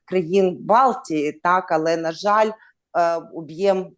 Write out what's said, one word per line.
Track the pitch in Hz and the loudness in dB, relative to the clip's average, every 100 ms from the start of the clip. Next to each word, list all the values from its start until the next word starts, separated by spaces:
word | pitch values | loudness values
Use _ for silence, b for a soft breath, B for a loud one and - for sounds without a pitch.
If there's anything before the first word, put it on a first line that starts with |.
країн | - 185 160 196 190 175 | -4 -4 0 2 2 0
Балтії, | 160 220 269 208 - 156 147 | 2 4 4 0 -4 -4 -2
так, | 147 175 185 185 | -2 0 0 0
але, | 160 160 165 | 0 0 0
на | 165 | -2
жаль, | 160 202 208 220 | -4 0 2 2
е, | - b _ _ 160 170 165 165 | -2 b _ _ 0 0 -2 -6
об'єм | - 156 160 196 190 180 | -14 -14 -2 0 0 -2